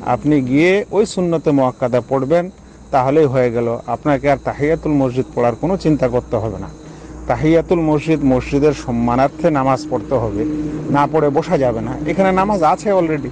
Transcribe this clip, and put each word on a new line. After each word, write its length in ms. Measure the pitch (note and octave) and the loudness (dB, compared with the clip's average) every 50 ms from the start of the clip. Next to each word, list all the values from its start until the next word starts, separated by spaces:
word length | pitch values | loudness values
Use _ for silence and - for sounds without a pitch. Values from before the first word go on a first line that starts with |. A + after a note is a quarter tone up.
| - | -2
আপনি 360 | - B2 A#2 - C#3+ D3+ D3 | -2 -2 -2 2 2 2 2
গিয়ে 440 | B2+ B2 C3 C#3+ D#3+ F3+ F#3+ G3+ G3+ - | 2 2 2 2 4 4 2 0 -2 -2
ওই 140 | - F#3 A3 | 0 0 0
সুন্নতে 460 | - - - F3+ F3 E3 D#3+ C#3 D#3+ | 0 0 -2 -2 0 -2 0 0 2
মুআক্কাদা 500 | D3 C#3 C3 B2+ B2 - C3 B2 A#2 B2 A#2+ - | 2 2 2 0 0 -2 -4 0 0 0 0 0
পড়বেন, 400 | C3 C3+ C3 C3 D#3 F3 F3 F#3 - - - - - - - - | -2 -2 0 2 0 0 0 -2 -10 -18 -20 -20 -20 -20 -12 -2
তাহলেই 340 | - C#3 B2+ C3+ C#3 D#3 D#3+ | 0 0 2 4 4 4 4
হয়ে 260 | C3+ B2 C3+ B2 B2 | 4 4 2 2 2
গেল। 260 | A2+ A#2 A#2+ A#2 A#2 A2+ - | 0 0 -2 -2 -4 -4 -4
আপনাকে 440 | - A#2 A#2 - D3+ C#3+ C3 C3 C#3+ | -6 -8 -4 0 0 0 2 2 0
আর 60 | C#3 B2+ - | 0 0 0
তাহিয়াতুল 480 | B2+ G#2+ A2 C#3+ D3+ D#3+ D3+ - D#3 | -6 -4 -2 0 0 0 0 0 0
মসজিদ 340 | D3+ C#3+ C3+ C3 A#2+ C3 B2+ - - | 0 2 0 0 0 -2 -4 -4 -2
পড়ার 200 | - A#2+ A#2+ A#2 | 0 0 0 0
কোনো 220 | A2+ - D#3+ G3 | 0 -2 -2 -2
চিন্তা 300 | - - D#3+ D#3 C3 C3+ | 0 2 0 2 2 0
করতে 280 | B2 A#2 B2 - - - | 0 0 -2 -2 -2 -4
হবে 240 | A2+ G2+ A2+ F#2+ F#2 | -4 -2 -4 -6 -8
না। 80 | F#2+ E2+ - - - - - - - - - - - | -10 -12 -14 -18 -20 -20 -18 -18 -18 -18 -16 -14 -4
তাহিয়াতুল 520 | - C3 A#2 C#3 D#3 E3 E3 D#3 - F#3 E3+ | -4 -4 0 2 4 4 4 4 2 0 0
মসজিদ, 440 | E3 D#3 D3+ D3 - D#3+ D#3+ D3 C#3+ | 2 2 0 0 2 0 0 2 2
মসজিদের 500 | C3+ C3 B2+ A#2+ - C#3+ C#3+ C#3 D3+ C#3+ | 2 2 2 0 0 0 2 2 2 2
সম্মানার্থে 800 | - - - A#2 A#2 A#2 A#2+ A#2+ B2 C3+ C#3+ C#3 - - E3+ | 0 -4 -4 -2 -2 0 0 2 2 2 0 0 0 -2 0
নামাজ 360 | D3+ C#3 C3 C3+ C3 B2 - - | 0 2 2 2 0 0 -2 -4
পড়তে 260 | B2 B2 G2+ - - | -6 -6 -4 -2 -2
হবে, 300 | A#2+ A#2 A2 G2+ G#2 C3 D#3 D3+ - - - - - - - | -2 -2 -2 -2 -2 -4 -2 -4 -4 -6 -6 -6 -8 -4 -2
না 180 | - C#3+ C#3+ C#3+ | 0 0 0 2
পড়ে 180 | D#3 D#3+ D3+ D3 | 2 2 2 2
বসা 280 | C3+ D#3+ D#3 E3 F#3 | 0 0 -2 0 0
যাবে 240 | D3+ C3 B2 A#2 A2+ | 2 2 0 0 -2
না। 160 | A2 A#2 C3 D3 D3+ | -4 -6 -6 -6 -4
এখানে 240 | D3+ E3+ F3 F#3+ F#3+ | -4 0 0 2 2
নামাজ 320 | F#3 F#3 F#3+ G3+ G#3+ G3 D#3+ | 2 2 0 0 0 2 2
আছে 300 | D3+ F3 F#3+ - G#3+ G3 | 2 2 0 0 0 0
already 360 | F#3 E3+ D#3+ D#3 D3 B2+ B2 | 2 2 0 -2 -4 -4 -8